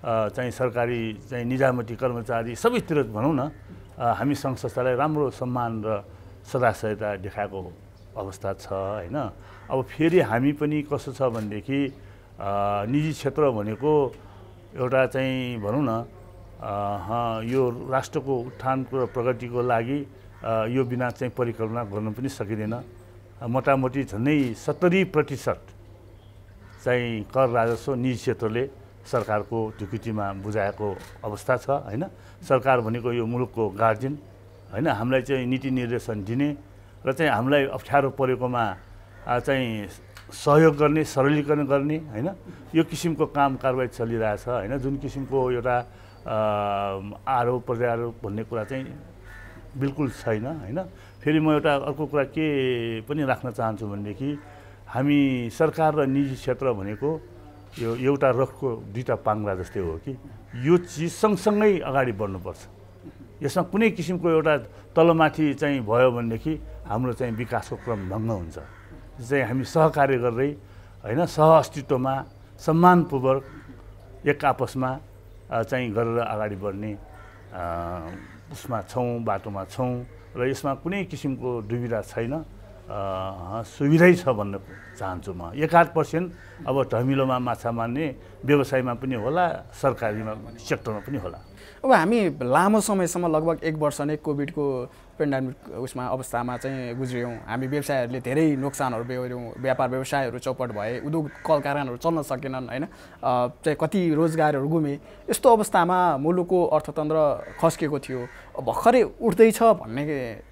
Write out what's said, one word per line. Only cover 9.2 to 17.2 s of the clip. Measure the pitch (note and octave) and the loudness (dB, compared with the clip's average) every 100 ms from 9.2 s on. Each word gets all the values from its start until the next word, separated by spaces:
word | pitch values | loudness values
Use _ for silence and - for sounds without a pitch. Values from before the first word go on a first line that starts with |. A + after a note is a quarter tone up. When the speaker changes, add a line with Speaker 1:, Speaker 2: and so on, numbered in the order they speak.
| B2 - - - - | -6 -10 -20 -20 -4
Speaker 1:
अब | C3+ | -4
फेरि | B2 - D#3+ F3+ | -4 2 4 6
हामी | A#2 A2+ C#3 | 4 2 2
पनि | D3 D3 D3+ C#3+ | 2 -2 -2 -2
कस्तो | C#3+ C#3+ | -4 -6
छ | B2 | -2
भनेदेखि, | C3 A2+ G#2+ G#2 G2 C#3 C#3 | 0 0 -6 -8 -4 -2 -2
अ, | - - - - - G2+ G2+ G2+ G2+ G#2 | -6 -20 -20 -20 -8 -4 0 0 0 0
निजी | C#3+ D#3 | 0 0
क्षेत्र | D3 C#3 C#3 D3 | -2 -4 2 2
भनेको | A2+ G#2 A2 D3 D3+ C3 - - - - - - - | 2 -4 -2 2 4 2 -4 -20 -20 -20 -20 -16 -4
एउटा | B2+ C3 C3 | 2 4 2
चाहिँ | C3+ C3 C3 B2 A#2+ | 2 -2 -2 -4 -4
भनौँ | G2+ B2+ | -2 0
न, | C3+ A2+ A2+ - - - - - | 0 -2 -6 -14 -20 -20 -20 -12
अ, | A2 G2+ G2+ G2+ F2+ | -6 -4 -2 -4 -4
ह-, | A#2+ | -2